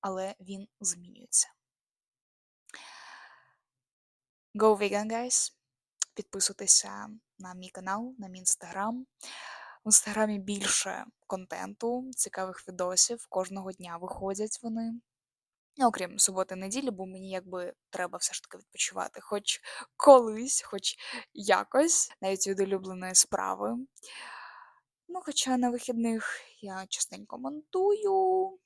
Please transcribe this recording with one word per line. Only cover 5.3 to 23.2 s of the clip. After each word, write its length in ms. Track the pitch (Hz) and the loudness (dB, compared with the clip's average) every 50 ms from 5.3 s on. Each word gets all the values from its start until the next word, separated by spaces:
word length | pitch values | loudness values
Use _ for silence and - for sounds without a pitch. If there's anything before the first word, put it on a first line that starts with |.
| - - - - _ _ _ _ _ _ _ _ _ _ - _ _ | 0 0 0 0 _ _ _ _ _ _ _ _ _ _ -8 _ _
Підписуйтеся 960 | - 202 _ - 196 190 - 196 - 208 196 - - - 196 196 202 208 214 214 220 _ _ _ _ | -12 -12 _ 8 8 8 8 2 -2 6 8 8 8 8 2 -10 -10 -12 -12 -14 -18 _ _ _ _
на 160 | 190 180 185 | -16 -14 -14
мій 160 | 185 185 185 | -14 -16 -14
канал, 440 | - 190 185 190 190 208 233 247 262 254 | -14 -10 -6 -4 -4 -4 -4 -8 -10 -12
на 100 | 208 190 | -14 -14
мій 140 | 185 185 185 | -14 -4 0
Instagram. 600 | - - - - 170 175 190 202 220 233 247 262 _ _ _ - - - - - - - - - - - - _ | 0 0 0 -4 -10 -6 -4 -2 -2 -2 -6 -8 _ _ _ -18 -16 -16 -14 -14 -14 -14 -16 -16 -18 -20 -12 _
В 20 | |
Інстаграмі 520 | 214 214 - - 214 208 214 220 214 214 202 | 4 4 4 4 2 0 0 0 0 0 -4
більше 680 | 190 190 208 202 196 190 - - - 196 190 - - 226 _ _ _ | -4 -4 -6 -4 0 0 0 0 0 -2 -6 -10 -10 -14 _ _ _
контенту, 840 | _ - 185 185 - - 175 185 196 208 _ - 233 240 254 254 262 254 | _ -8 -8 -8 -8 -10 -10 -8 -10 -10 _ -4 -4 -4 -4 -6 -8 -4
цікавих 520 | - - 196 - - 190 190 185 - - - | -4 -4 -4 -2 -6 -8 -6 -8 -14 -16 -16
відосів, 580 | 185 180 180 180 185 185 - - 233 233 - | -8 -6 -4 -2 2 2 2 2 0 -8 -10
кожного 460 | _ - 185 185 185 190 196 190 190 185 | _ -4 -4 -4 -4 -6 -10 -10 -10 -12
дня 240 | _ 180 175 170 | _ -12 -12 -12
виходять 640 | 170 175 180 - - 190 190 196 196 214 220 - - - | -10 -10 -10 -10 -6 -6 -6 -4 -4 -4 -6 -6 -8 -8
вони. 380 | 233 220 226 226 226 226 240 _ _ _ _ _ _ _ _ _ _ _ _ _ _ _ | -6 -6 -4 -4 -6 -6 -8 _ _ _ _ _ _ _ _ _ _ _ _ _ _ _
Ну, 120 | - 269 240 | 4 4 4
окрім 300 | 214 - 185 175 - 208 | 4 4 -6 -6 0 2
суботи, 380 | - - 190 185 190 - 190 | 2 2 2 0 -2 -2 -4
неділі, 340 | 185 190 196 202 262 285 262 | -8 -8 -6 -4 -2 -2 -4
бо 160 | 214 185 190 | -4 -4 -10
мені 240 | 190 190 190 190 190 | -12 -10 -12 -12 -8
якби 440 | 190 185 180 180 180 180 180 175 - _ _ _ | -8 -8 -8 -8 -8 -8 -8 -8 -10 _ _ _
треба 280 | - 190 185 175 180 180 | -6 -6 -6 -6 -4 -4
все 160 | - - - | -4 -4 -4
ж 80 | - - | -6 -12
таки 160 | - - 185 | -12 -20 -20
відпочивати. 600 | 202 _ _ - - - 190 190 180 - _ - | -20 _ _ -4 -4 -4 -2 -6 -6 -6 _ -14
Хоч 400 | - - 214 202 202 - - - - - - - - - _ | -10 -6 -6 -4 -2 -2 -4 -4 -4 -14 -14 -14 -16 -16 _
колись, 680 | _ - - 277 254 240 220 214 214 240 269 - - - | _ 12 12 12 12 12 6 -4 -4 -4 -2 -2 -2 -2
хоч 340 | - - 196 - - - _ - - - 247 - _ _ | -4 -10 -6 -4 -4 -6 _ -12 -12 -12 -12 -12 _ _
якось, 800 | - 202 196 196 185 208 - - 247 302 339 320 - - - - _ | -10 4 4 4 4 4 2 4 4 4 6 4 2 0 0 -4 _
навіть 260 | - 190 196 190 - | -2 -2 0 0 0
від 140 | 196 196 190 | -2 0 0
улюбленої 540 | 196 190 196 190 190 190 185 185 180 185 185 | 0 0 0 -2 -2 -6 -10 -8 -8 4 6
справи. 640 | 185 | 6